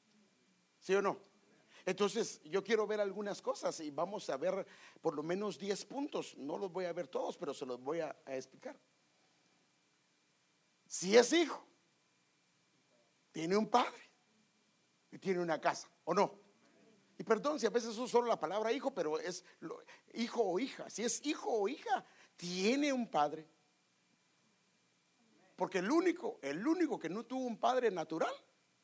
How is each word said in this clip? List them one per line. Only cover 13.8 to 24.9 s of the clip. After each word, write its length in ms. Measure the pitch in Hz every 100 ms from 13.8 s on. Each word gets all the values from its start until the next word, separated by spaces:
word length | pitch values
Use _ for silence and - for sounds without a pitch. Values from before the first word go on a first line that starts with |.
| - - - _ _ _ _ _ _ _ _ _ _
y 80 | 151
tiene 220 | 185 180
una 200 | 175 151
casa, 300 | 170 139 - _
¿o 100 | -
no? 240 | 180 180 - - _ _ _ - - _ -
Y 60 |
perdón 360 | 285 214 277 302
si 60 | 214
a 40 |
veces 200 | 220 226
uso 180 | 214 247
solo 200 | 240 240
la 100 | 208
palabra 340 | 156 196 220
hijo, 220 | 262 262
pero 240 | - 151 156
es 260 | 175 180 - -
lo, 220 | 160 - - - _
hijo 280 | - 233 208
o 160 | 202 175
hija. 300 | 262 - -
Si 160 | -
es 200 | 226 - 294
hijo 240 | - 427
o 180 | 233 202
hija, 380 | 294 - 392 - - - -
tiene 560 | 175 180 202 277 294
un 180 | 262 233
padre. 360 | 156 147 156 156 _ _ _ _ _ _ _ _ _ _ _ _ _ _